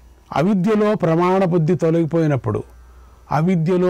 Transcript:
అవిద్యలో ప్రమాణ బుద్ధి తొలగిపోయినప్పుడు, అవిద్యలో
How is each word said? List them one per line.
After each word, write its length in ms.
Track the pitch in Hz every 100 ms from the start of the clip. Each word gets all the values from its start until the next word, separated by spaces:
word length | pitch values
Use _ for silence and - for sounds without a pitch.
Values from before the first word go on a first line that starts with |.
| - - - 139
అవిద్యలో 540 | 180 196 190 208 208 214
ప్రమాణ 460 | 165 165 180 190 185
బుద్ధి 300 | 175 156 180
తొలగిపోయినప్పుడు, 880 | 160 165 160 165 156 135 104 107 - - - - - - -
అవిద్యలో 580 | 143 170 185 160 180